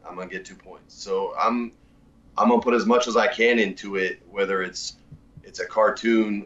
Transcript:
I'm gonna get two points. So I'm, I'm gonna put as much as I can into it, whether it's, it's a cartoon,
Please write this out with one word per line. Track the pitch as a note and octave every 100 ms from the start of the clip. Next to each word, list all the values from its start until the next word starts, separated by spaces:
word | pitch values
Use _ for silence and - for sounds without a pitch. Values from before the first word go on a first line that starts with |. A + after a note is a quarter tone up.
| E2
I'm | F2+
gonna | F2+
get | F#2 F#2
two | F#2
points. | F#2 D#2 -
So | - G2+ F#2+ F#2+ -
I'm, | G#2+ A#2+ A#2 - _ _ _ _ - -
I'm | A2+
gonna | A#2
put | B2+ A#2
as | G#2
much | A#2+ A#2+
as | A2+
I | G#2+
can | - A#2 A#2+
into | G2 F#2 G2+ G2
it, | F#2 - E2+
whether | G2 G2 F#2+
it's, | F#2 - - - - - _ -
it's | - -
a | -
cartoon, | A2 G#2+ G2+ A2+ A2+ G#2+ G#2